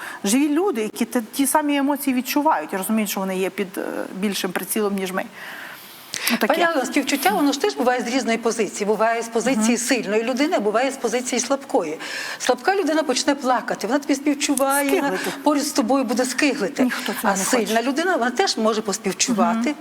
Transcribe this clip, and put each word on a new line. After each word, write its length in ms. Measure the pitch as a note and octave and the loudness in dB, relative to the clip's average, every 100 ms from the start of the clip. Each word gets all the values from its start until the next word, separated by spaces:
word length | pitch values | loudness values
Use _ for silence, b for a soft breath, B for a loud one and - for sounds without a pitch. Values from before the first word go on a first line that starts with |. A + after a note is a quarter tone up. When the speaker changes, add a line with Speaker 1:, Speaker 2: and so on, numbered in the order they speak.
| B B | B B
Speaker 1:
живі 260 | G3 B3+ D4 | 2 4 4
люди, 320 | D4 G4+ A#3 | 2 2 0
які 240 | G#3+ - A#3 | -2 -2 0
те-, 160 | B3 | -2
ті 260 | G#3+ - C4+ | -2 -2 2
самі 300 | D#4 D4 C#4+ | 2 2 2
емоції 360 | C#4 C#4+ C#4+ B3+ | 2 0 0 -2
відчувають 580 | - D4 D4+ F3+ D#3 | 0 2 2 2 0
і 40 | G3 | -4
розуміють, 320 | F#3 A3 G3+ | 0 0 0
що 100 | G3+ | -2
вони 180 | F#3+ F#3 | -2 -2
є 120 | F#3 | -2
під, 280 | G3 F#3 - | -2 -6 -4
е, 40 | - - - F#3+ | -6 -6 -6 -4
більшим 360 | G#3 F#3 F#3+ | -2 -2 -4
прицілом, 440 | F3+ F#3 A3 G3+ G3 | -4 -4 -2 0 0
ніж 160 | F#3 | -4
ми. 140 | F#3 - B B B B B B - - - B | -4 -6 B B B B B B -20 -12 -6 B
Отаке. 140 | A#3 G#3+ | 0 2
Speaker 2:
Пані 160 | E4 | 4
Галино, 220 | E4+ D#4 A#3+ | 2 2 0
співчуття, 440 | D4 C4 C#4+ F4+ | 0 0 0 2
воно 220 | G4 C#4+ | 2 2
ж 100 | C4 | 2
теж 140 | G#4 E4+ | 0 0
буває 260 | B3 B3 | 0 2
з 60 | A3+ | 0
різної 300 | C4 A3 A3+ | -2 0 0
позиції. 500 | A#3 A3 F#3+ - G3+ | 0 0 -2 -2 0
Буває 340 | G3+ A3+ A#3 | 2 2 0
з 40 | A#3 | -2
позиції 400 | A#3 A#3 A#3 A3 | 0 2 2 2
Speaker 1:
Мгм. 100 | A#3 | 2
Speaker 2:
сильної 460 | - B3 F3+ G#3+ | 0 0 0 0
людини, 320 | A#3 B3 D4+ E4 | 0 0 0 2
а 20 | |
буває 320 | G#3 G#3+ C4+ | 2 2 0
з 60 | C4+ | -2
позиції 420 | A#3 A#3 B3+ A#3+ | -2 -2 -2 -2
слабкої. 580 | - C#4 - B3+ D#3+ D#3+ B B B B | 0 -2 0 0 0 -6 B B B B
Слабка 360 | - B3 F#4 G4 | 0 0 2 2
людина 280 | D#4 D#4+ | 2 2
почне 320 | D4+ B3 D4+ C#4+ | 2 0 2 0
плакати, 520 | B3+ A#3+ - F3+ G3 | 2 0 0 -4 0
вона 120 | C#4+ | 0
тобі 160 | C#4+ C#4 | 0 0
співчуває, 760 | D4 C#4 - B3+ C4+ C#4 C#4 | 0 0 0 2 2 2 2
вона 120 | F4+ | 2
Speaker 1:
Скиглити. 300 | A#3 F#3 F#3+ - | 0 -2 -4 -2
Speaker 2:
поряд 200 | D4 C#4+ | 2 2
з 80 | - | 0
тобою 320 | - A3 C4+ | 0 2 2
буде 220 | A#3 A#3+ B3+ | 2 0 0
скиглити. 580 | - D4 A3+ F#3 - | 0 0 0 -2 0
Speaker 1:
Ніхто 220 | B3+ - - | 0 0 -4
цього 40 | G3 | -2
Speaker 2:
А 80 | A3 | 0
Speaker 1:
не 120 | F#3+ | 0
Speaker 2:
сильна 240 | F#3+ A#3+ G3 | 2 0 2
Speaker 1:
хоче. 140 | A3+ | 0
Speaker 2:
людина, 320 | A#3+ C#4 F4+ E4+ | 2 0 2 2
вона 160 | A#3+ | 0
теж 260 | B3 F#4+ B3+ | 2 0 2
може 240 | A3 A3 | 2 2
поспівчувати, 880 | G#3 F#3 F#3+ F3+ - G#3 F3 A3+ A#3+ | -2 -2 -2 -2 0 2 2 2 0
Speaker 1:
Мгм. 60 | D4 | -2